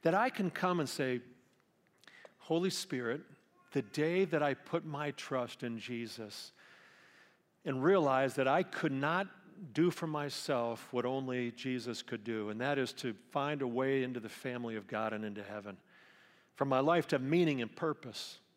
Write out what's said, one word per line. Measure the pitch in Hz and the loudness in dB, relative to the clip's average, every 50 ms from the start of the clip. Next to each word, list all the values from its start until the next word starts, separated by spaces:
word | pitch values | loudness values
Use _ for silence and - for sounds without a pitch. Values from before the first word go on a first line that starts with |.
| - | 4
That | 160 165 | 4 4
I | 196 226 262 | 6 4 2
can | 247 - 202 180 | 2 0 -2 -2
come | - - - 185 180 175 | 0 0 0 2 2 2
and | 156 127 | 0 -2
say, | - - 139 131 127 123 127 - - - _ _ _ _ _ _ _ _ _ _ _ _ _ - - - - - _ _ | -2 -2 -2 0 0 -2 -4 -8 -20 -20 _ _ _ _ _ _ _ _ _ _ _ _ _ -20 -20 -20 -20 -20 _ _
"Holy | - - 160 165 180 190 | -6 -2 0 2 2 0
Spirit, | - - - - - 127 123 117 120 151 - - - _ _ _ _ _ _ _ - | -2 -2 -6 -4 -4 -4 -2 -2 -4 -4 -6 -14 -20 _ _ _ _ _ _ _ -2
the | 143 127 | -2 -2
day | 104 - 151 151 160 175 185 196 | -2 -2 0 2 2 4 4 2
that | 175 156 156 147 | 4 4 2 2
I | 147 135 | 2 0
put | - - - - 170 - | -2 -6 -2 -2 -2 -2
my | 160 151 139 147 147 139 | -2 -6 -4 -4 -4 -6
trust | - - - 139 131 123 117 - - - | -6 -6 -4 -2 -2 -2 -2 -6 -8 -6
in | 120 117 113 | -6 -6 -6
Jesus | 101 - 123 117 117 110 104 - 113 104 104 - - - _ _ - - - - - - - - - - - - - _ _ _ _ _ _ _ _ | -6 -6 -6 -6 -6 -8 -8 -12 -12 -12 -12 -14 -14 -16 _ _ -20 -20 -20 -20 -20 -20 -20 -20 -20 -20 -20 -20 -20 _ _ _ _ _ _ _ _
and | 170 135 131 131 | -4 -4 2 4
realized | 170 196 196 160 139 135 131 135 135 - | 6 6 6 6 6 4 4 4 2 2
that | - 135 135 | 2 2 4
I | 139 170 185 | 4 4 2
could | 180 - - - 156 139 | 0 -4 -2 0 0 0
not | 135 139 147 165 180 202 190 - - - - - - 202 147 107 | 2 0 2 2 0 -2 -2 -8 -20 -20 -20 -18 -16 -16 -8 2
do | 147 165 180 | 4 4 4
for | 160 - - | 4 0 -4
myself | 160 151 151 143 143 131 - - - 147 123 117 117 117 117 - - | -4 -2 -2 -4 -4 -6 -6 -2 0 0 0 0 0 -2 -6 -8 -4
what | - 123 117 | -2 0 0
only | 120 131 135 135 127 127 127 123 120 | 2 0 0 -2 -2 -2 -2 -2 -4
Jesus | 117 - - 135 127 127 110 123 117 - | -4 -6 -4 -4 -4 -4 -4 -6 -8 -8
could | - - - 113 104 | -6 -8 -8 -6 -4
do, | 117 113 110 107 104 | -4 -4 -2 -2 -4
and | 107 110 | -4 -2
that | 123 139 143 139 | -2 0 0 0
is | 131 123 - | 0 -2 -4
to | - - 127 110 - - - | -6 -6 -6 -6 -6 -12 -6
find | - 143 139 143 151 143 | -4 -2 -2 0 -2 -2
a | 139 | -2
way | 127 120 123 131 135 139 135 131 | -2 0 0 2 2 2 2 0
into | 127 127 123 | 0 -4 -6
the | 107 107 | -8 -8
family | - - - 135 123 123 120 117 113 | -12 -8 -8 -6 -6 -4 -6 -4 -6
of | 110 98 | -6 -8
God | 98 107 107 110 110 110 | -6 -4 -2 -2 -2 -2
and | 107 110 | -4 -6
into | 107 101 104 101 | -6 -6 -8 -10
heaven, | 98 104 107 98 101 95 90 _ _ - - - - - - - - _ _ _ _ _ | -8 -10 -10 -10 -10 -14 -14 _ _ -20 -20 -20 -20 -20 -20 -20 -20 _ _ _ _ _
for | - 143 | -2 2
my | 139 135 131 | 4 4 4
life | 135 151 170 175 156 - | 6 6 6 4 4 4
to | - | 2
have | 139 127 | 0 2
meaning | 131 151 175 180 160 147 131 117 | 4 4 6 6 6 4 2 0
and | 110 - | -4 -4
purpose." | - - 160 147 - - 127 110 - - - - - _ _ _ | -4 -2 -2 -2 -2 -6 -12 -10 -10 -10 -10 -12 -18 _ _ _